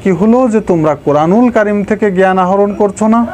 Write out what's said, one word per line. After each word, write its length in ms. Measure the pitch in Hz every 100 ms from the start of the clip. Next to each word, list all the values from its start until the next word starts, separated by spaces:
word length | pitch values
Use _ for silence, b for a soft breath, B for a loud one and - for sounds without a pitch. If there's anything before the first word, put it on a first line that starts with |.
কি 80 | 196
হলো 360 | 170 220 247 254
যে 140 | 214
তোমরা 340 | - 170 156 143
কোরআনুল 540 | 147 139 160 214 247
কারিম 340 | 226 208 208
থেকে 280 | 196 208 214
জ্ঞান 260 | 185 185 190
আহরণ 360 | 180 196 202
করছো 340 | 196 208 196 220
না? 200 | 226 233